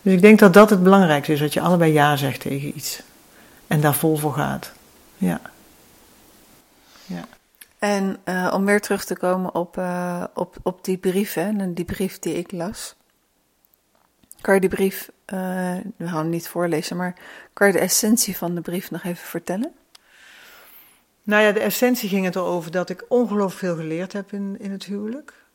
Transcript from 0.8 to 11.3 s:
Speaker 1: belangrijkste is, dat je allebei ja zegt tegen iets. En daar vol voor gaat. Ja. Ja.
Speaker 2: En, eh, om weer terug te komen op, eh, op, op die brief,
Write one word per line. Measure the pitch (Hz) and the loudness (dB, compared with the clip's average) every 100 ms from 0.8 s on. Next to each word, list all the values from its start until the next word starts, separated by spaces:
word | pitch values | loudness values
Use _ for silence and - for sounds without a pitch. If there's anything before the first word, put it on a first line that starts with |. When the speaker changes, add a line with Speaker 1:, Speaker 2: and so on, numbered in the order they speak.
Speaker 1:
belangrijkste | 185 196 180 147 143 | 6 6 6 2 2
is, | 147 | 0
dat | 151 | 0
je | - | 0
allebei | 170 175 165 | 2 2 4
ja | 151 147 143 | 4 4 2
zegt | 139 - | -2 -4
tegen | - 139 143 143 | -6 -6 -8 -10
iets. | - - - _ _ - - - - | -10 -12 -16 _ _ -20 -20 -20 -4
En | 156 | 0
daar | 151 139 | 2 2
vol | 165 156 | 0 0
voor | 151 | -2
gaat. | 135 139 139 - - _ _ _ _ | -2 -4 -6 -10 -20 _ _ _ _
Ja. | 90 82 - - _ _ _ _ _ _ _ _ _ _ _ _ _ - - | -4 -4 -10 -20 _ _ _ _ _ _ _ _ _ _ _ _ _ -20 -14
Ja. | 175 - - _ _ - _ | -14 -14 -20 _ _ -20 _
Speaker 2:
En, | 208 202 196 - | -2 0 -2 -6
eh, | - 185 180 | -6 -4 -2
om | 190 196 | 0 2
weer | 202 | 0
terug | - 196 - | 0 -4 -4
te | 180 | -4
komen | 180 185 180 170 | -2 -2 -2 -4
op, | 175 - | -6 -6
eh, | 180 180 180 175 180 | -6 -6 -6 -8 -8
op, | - 180 - | -8 -10 -6
op | - 180 - | -6 -6 -6
die | 185 | -2
brief, | 185 180 208 | -2 -2 -2